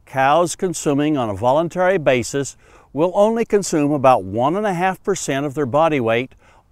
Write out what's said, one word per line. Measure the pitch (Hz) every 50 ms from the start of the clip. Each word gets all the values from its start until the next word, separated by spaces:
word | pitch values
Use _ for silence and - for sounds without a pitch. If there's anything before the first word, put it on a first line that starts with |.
| _
cows | - - 135 135 139 151 170 180 165 -
consuming | - 196 185 160 - - 160 139 139 147 151 156
on | 135 120 107
a | 98
voluntary | 92 127 123 135 156 170 156 - 180 185 180 196 175
basis | 139 143 131 123 110 - - 139 135 - - _ _ - - - - _
will | - 135 165 180 175
only | 202 202 220 226 233 220
consume | - 214 202 175 - 175 151 143 143
about | 151 139 123 131 127 107
one | 95 95 98 113 123 147 175
and | 208 220
a | 202 180
half | 170 185 190 185 -
percent | - 208 185 - - 160 135 139 147
of | 147 127
their | 156 143
body | 120 131 151 160 160 156 135
weight | 113 113 113 120 131 - - _ _ _ _ _ _ _